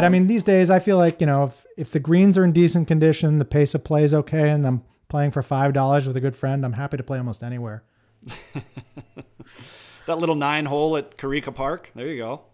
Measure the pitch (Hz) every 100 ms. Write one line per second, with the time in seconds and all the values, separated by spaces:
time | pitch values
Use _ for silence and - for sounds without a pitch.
0 | 175 180 185 226 202 190 180 185 185 190
1 | 170 170 156 139 139 - _ - 143 156
2 | 139 170 196 190 180 160 170 170 160 160
3 | 160 151 156 151 143 147 143 147 - 151
4 | 151 151 143 160 151 151 135 127 - _
5 | _ 151 143 139 - 135 139 139 135 143
6 | 135 127 135 131 135 139 131 110 139 131
7 | 127 131 123 107 120 123 117 107 - _
8 | _ _ - - - - - - - -
9 | - - - _ - - - - - -
10 | - 165 170 156 143 151 151 143 156 156
11 | - - 135 143 139 123 135 175 - 113
12 | 135 143 113 147 _